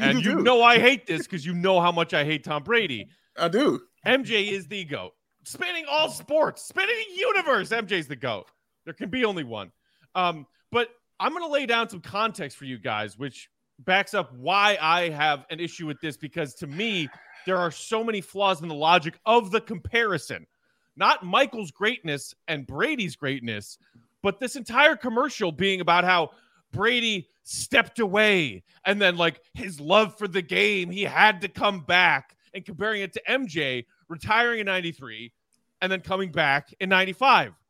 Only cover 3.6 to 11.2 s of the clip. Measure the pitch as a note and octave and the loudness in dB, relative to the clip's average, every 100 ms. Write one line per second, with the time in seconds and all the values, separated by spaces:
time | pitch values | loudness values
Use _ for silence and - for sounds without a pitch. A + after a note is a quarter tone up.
3.6 | C#4 B2+ - _ G3+ C4 A3 A3 G3+ G3 | 2 0 -8 _ 0 0 2 -2 0 -4
4.6 | D3 G3+ E3 C#3 F#2 _ _ _ - - | -8 -10 -8 -10 -10 _ _ _ -18 -10
5.6 | F4 F4 D4 D4 D#4 - - D4+ D4 - | -8 -6 -2 0 -2 -4 -2 0 0 -2
6.6 | - - G4 A4+ A4 F4+ B4 G4+ E4 A#3 | -10 -4 -2 -2 -6 -4 0 0 2 0
7.6 | E3 A3+ G#3 G3 C3+ C3 B2+ G#2 - _ | 0 -4 -2 -4 -4 -6 -6 -6 -10 _
8.6 | _ _ - - A3 B3+ A3+ F#3 B2+ A2 | _ _ -18 -12 -8 -2 -2 -2 -8 -8
9.6 | F#2+ _ _ _ _ F3+ F3+ D#3+ C3+ _ | -10 _ _ _ _ -2 -2 -2 -14 _
10.6 | _ A#3 A#3 _ _ _ | _ -2 -2 _ _ _